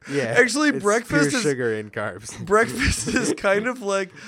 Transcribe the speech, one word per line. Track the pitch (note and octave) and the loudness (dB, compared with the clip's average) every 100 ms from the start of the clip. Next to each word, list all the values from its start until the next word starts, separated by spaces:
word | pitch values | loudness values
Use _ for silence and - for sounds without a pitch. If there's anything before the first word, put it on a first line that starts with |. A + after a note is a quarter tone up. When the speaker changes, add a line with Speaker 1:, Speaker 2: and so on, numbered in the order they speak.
| - | -6
Speaker 1:
yeah, | C#3+ | -2
yeah. | A#2+ A#2 | 0 2
Speaker 2:
Actually, | B3 A#3+ D4+ | 2 2 2
Speaker 1:
It's | - | 2
Speaker 2:
breakfast | G3+ A3 - - C#3+ | 2 2 2 2 2
Speaker 1:
pure | B3 | 2
Speaker 2:
is | |
Speaker 1:
sugar | D3+ C3 B2 G#2+ | 0 0 0 -2
and | G#2+ | -6
carbs. | A2+ G#2 G2+ A2 - | -6 -6 -8 -12 -10
<laughs> | E3 | 2
Speaker 2:
breakfast | G#3 A3+ A#3 C#4 - - | 2 2 0 0 0 0
is | - - - | 0 0 0
kind | G3+ G3 A#3 | 2 2 0
of | B3+ | -4
like | G3+ G3 F#3+ - | -2 -2 -4 -10